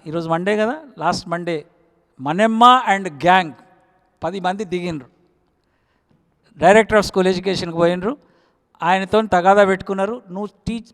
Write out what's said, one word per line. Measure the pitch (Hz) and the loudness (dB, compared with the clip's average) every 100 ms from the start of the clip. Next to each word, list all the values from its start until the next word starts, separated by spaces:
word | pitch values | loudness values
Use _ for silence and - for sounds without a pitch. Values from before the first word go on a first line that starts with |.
| 160 | -10
ఈరోజు | 165 165 | -8 -4
మండే | 165 185 214 | -4 -2 -2
కదా, | 220 311 294 - | -2 -6 -12 -6
లాస్ట్ | 160 175 - | -4 -4 -6
మండే | 170 175 160 - _ _ _ _ - | -8 -6 -8 -10 _ _ _ _ -10
మనెమ్మ | 135 170 226 220 247 254 220 196 | -6 0 0 4 6 6 2 -2
and | 185 | -4
gang | 143 165 190 165 - _ _ _ _ _ _ | -2 2 2 0 -8 _ _ _ _ _ _
పది | 160 196 | -10 -6
మంది | 180 196 | -6 -6
దిగిండ్రు. | 196 180 175 156 120 _ _ _ _ _ _ _ _ _ _ _ _ _ _ - | -6 -6 -6 -10 -14 _ _ _ _ _ _ _ _ _ _ _ _ _ _ 0
Director | 160 214 202 214 | 4 6 4 2
of | 185 | 0
School | 196 185 | 0 0
Educationకి | 180 190 180 175 165 | -2 -4 -4 -6 0
పోయినరు, | 170 180 196 294 _ _ _ _ _ _ | 0 0 -4 -8 _ _ _ _ _ _
ఆయనతో | 165 190 190 214 | -2 -2 0 0
తగాదా | 220 180 180 202 196 | 2 2 4 6 4
పెట్టుకున్నారు. | 190 185 190 202 247 190 | 0 -4 -4 -4 -6 -12
"నువ్వు | 180 208 _ - | -12 -12 _ -10
టీ-," | 226 - | -10 -12